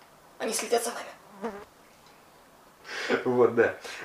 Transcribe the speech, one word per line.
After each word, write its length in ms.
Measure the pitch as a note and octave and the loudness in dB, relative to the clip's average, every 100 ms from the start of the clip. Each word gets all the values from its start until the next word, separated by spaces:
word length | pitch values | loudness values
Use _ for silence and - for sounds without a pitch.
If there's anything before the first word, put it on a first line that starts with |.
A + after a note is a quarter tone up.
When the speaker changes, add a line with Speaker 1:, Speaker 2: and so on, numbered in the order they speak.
| - - - - | -20 -20 -20 -10
Speaker 1:
Они 140 | A3+ | -6
следят 320 | - A3 C4 | -4 0 0
за 60 | A#3+ | 0
нами. 600 | - - - - G3+ G#3+ G3+ - - - - - - - - - - - - - - - A#2+ | -8 -12 -16 -20 -10 -10 -10 -16 -20 -20 -20 -20 -20 -20 -20 -20 -20 -20 -20 -12 -8 -2 0
Speaker 2:
Вот, 300 | C3 B2 A2+ | 2 6 6
да. 200 | A#2 G2+ - - - | 6 2 2 -12 -12